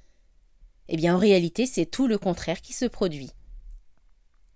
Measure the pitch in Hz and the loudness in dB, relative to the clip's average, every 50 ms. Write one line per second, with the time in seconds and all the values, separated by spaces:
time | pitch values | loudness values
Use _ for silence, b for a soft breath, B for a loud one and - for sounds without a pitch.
0 | - - _ _ _ _ _ _ _ _ _ _ - - _ _ _ - - 160 | -20 -20 _ _ _ _ _ _ _ _ _ _ -20 -20 _ _ _ -6 -2 0
1 | 156 170 175 180 214 214 196 185 170 165 - - 247 254 - 185 165 - - - | 2 2 4 4 6 6 6 6 4 0 0 -2 -2 -2 0 -2 -2 -2 0 0
2 | 269 247 214 202 - 190 - - - - 170 - - - - - - 185 - - | 0 0 0 0 0 -2 -4 -2 -4 -4 -6 -6 -6 -12 -6 -4 -4 -4 -2 -2
3 | 208 185 151 143 131 - - - - - - - - - - - - - - - | -2 -2 -2 -6 -10 -14 -16 -20 -20 -18 -18 -18 -16 -18 -18 -18 -20 -20 -20 -20
4 | _ - - _ _ _ _ _ - _ _ | _ -20 -20 _ _ _ _ _ -20 _ _